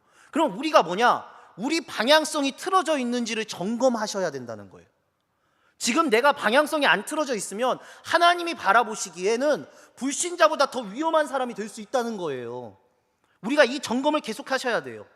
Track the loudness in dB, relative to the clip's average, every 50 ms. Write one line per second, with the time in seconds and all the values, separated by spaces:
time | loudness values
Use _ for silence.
0 | _ _ _ _ _ _ -2 0 0 0 0 -4 -2 4 4 4 4 4 0 2
1 | 4 4 2 2 -2 -10 -20 -20 -20 -20 _ -6 -4 -2 -2 -2 -4 -4 -4 -2
2 | 2 4 4 4 4 0 -2 -2 -2 -2 -4 -6 -4 0 0 0 2 2 -2 -2
3 | -2 -2 -2 -2 -2 -4 -4 -4 -6 -6 -6 -6 -4 -4 -2 2 2 2 2 0
4 | -2 -4 -4 -2 -4 -4 -4 -6 -10 -12 -14 -14 -14 -18 -20 -20 -20 _ _ _
5 | _ _ _ _ _ _ _ _ _ _ _ _ _ _ _ -6 -2 0 2 2
6 | 2 4 4 4 4 4 2 2 2 2 4 4 2 2 2 2 4 4 4 2
7 | 0 -4 -4 -4 -4 -2 -4 -6 -6 -6 -6 -2 -2 -2 -2 -2 -6 -18 -20 -16
8 | -6 -2 2 4 4 4 4 2 -2 -6 -6 -2 2 4 4 4 4 2 -2 -10
9 | -10 -10 -8 -4 -2 0 0 2 2 0 0 0 -4 -10 -20 -20 -20 _ _ -8
10 | -6 -6 -4 -4 -4 -4 2 4 4 4 4 4 0 0 0 -4 -8 -8 -6 -4
11 | -2 0 2 2 0 0 -2 -4 -4 -4 -6 -8 -10 -10 -10 -14 -8 -4 -2 -2
12 | -2 -2 -4 -6 -6 -6 -6 -6 -6 -8 -10 -10 -12 -14 -18 _ _ _ _ _
13 | _ _ _ _ _ _ _ _ -6 0 4 4 4 4 4 -4 -4 -4 -2 0
14 | 0 0 0 0 -2 -4 -8 -8 -6 -4 -4 -4 -2 -2 -4 -4 -4 -6 -12 -14
15 | -16 _ _